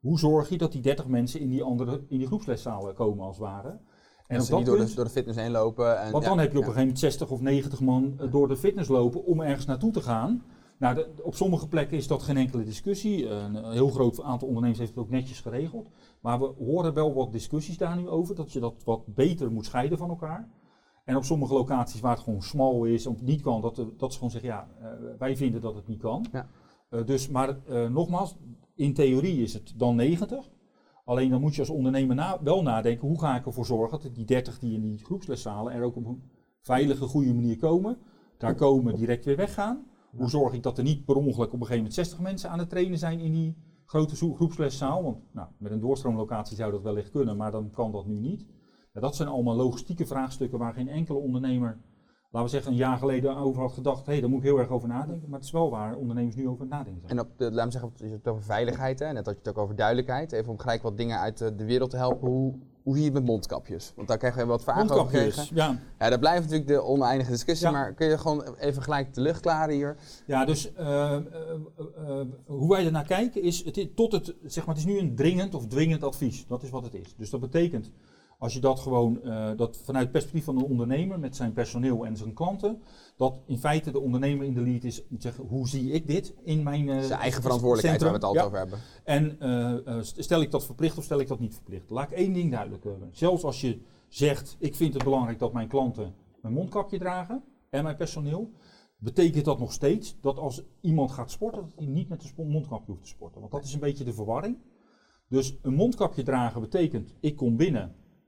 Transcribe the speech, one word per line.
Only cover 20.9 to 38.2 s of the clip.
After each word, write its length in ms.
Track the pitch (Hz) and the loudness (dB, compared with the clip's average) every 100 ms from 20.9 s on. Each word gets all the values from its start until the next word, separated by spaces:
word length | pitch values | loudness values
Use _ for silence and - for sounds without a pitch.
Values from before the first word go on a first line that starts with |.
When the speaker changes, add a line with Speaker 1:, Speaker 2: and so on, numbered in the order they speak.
| _ | _
Speaker 1:
En 120 | - 131 | -2 -2
op 80 | |
sommige 280 | 135 160 131 | 2 0 2
locaties 460 | 135 127 131 117 110 | 2 2 0 0 -2
waar 140 | 123 | 0
het 80 | 120 | 0
gewoon 180 | - 104 | -2 -4
smal 420 | - 147 135 120 | -2 2 2 4
is, 220 | 117 117 120 | 2 2 0
of 160 | 110 | -4
niet 180 | 123 151 | 0 0
kan, 180 | 135 113 | 0 0
dat, 160 | 117 117 113 113 | -2 -4 -8 -4
dat 140 | 131 | -6
ze 60 | - | -4
gewoon 120 | 123 | -6
zeggen, 180 | 113 123 | -6 -8
"Ja, 180 | 104 92 - | -8 -10 -16
eh, 80 | 113 117 117 117 | -16 -14 -14 -4
wij 180 | 131 135 | -2 0
vinden 240 | 131 113 | 0 0
dat 140 | 110 | -4
het 120 | 104 98 | -8 -8
niet 140 | 110 | -6
kan." 260 | 110 127 233 | -4 -4 -4
Speaker 2:
Ja. 160 | 131 - - _ _ _ | -8 -10 -18 _ _ _
Speaker 1:
Eh, 140 | 117 | -6
dus, 240 | 113 135 131 | 0 0 0
maar, 280 | 127 135 135 - | 0 0 -2 -4
eh, 220 | 123 117 | -2 0
nogmaals, 480 | 131 170 175 196 - 120 120 _ | 0 0 0 -2 -8 -18 -20 _
in 200 | - 143 | -2 0
theorie 480 | 135 139 127 180 160 | 4 6 6 4 2
is 100 | 113 | 0
het 180 | 104 - 110 | -4 -10 0
dan 200 | 120 120 | 2 4
negentig. 520 | 131 170 202 262 - _ _ _ _ _ | 4 4 0 -6 -10 _ _ _ _ _
Alleen 260 | - 123 131 | -2 2 4
dan 100 | 127 | 4
moet 140 | 151 | 2
je 60 | 147 | 0
als 100 | 127 | -2
ondernemer 440 | 151 131 135 135 127 | 2 2 4 2 2
na, 220 | 175 185 | 0 -2
wel 200 | 147 190 | 2 4
nadenken, 460 | 156 113 113 120 143 | 4 2 2 0 0
hoe 120 | 156 | 0
ga 160 | 147 123 | 0 0
ik 100 | 127 | -2
ervoor 200 | 123 113 | -6 -2
zorgen 340 | 117 113 151 | 0 0 -2
dat 140 | 151 | -8
die 100 | 120 | -10
dertig 340 | 113 127 123 - | 2 2 0 -6
die 160 | 120 | -4
in 60 | 110 | -2
die 240 | 107 107 | -2 -6
groepsleszalen 680 | - 190 - 131 113 104 117 | -6 -8 -4 -6 -6 -6 -6
er 100 | 123 | -2
ook 140 | 123 120 | -2 -2
op 100 | 113 | -8
een 240 | 123 - _ _ _ | -8 -12 _ _ _
veilige, 440 | - 127 143 131 | 0 2 4 2
goede 300 | 131 151 131 | 2 4 4
manier 220 | 120 120 113 | 4 2 2
komen. 400 | 160 170 202 247 - _ | 4 4 2 -4 -10 _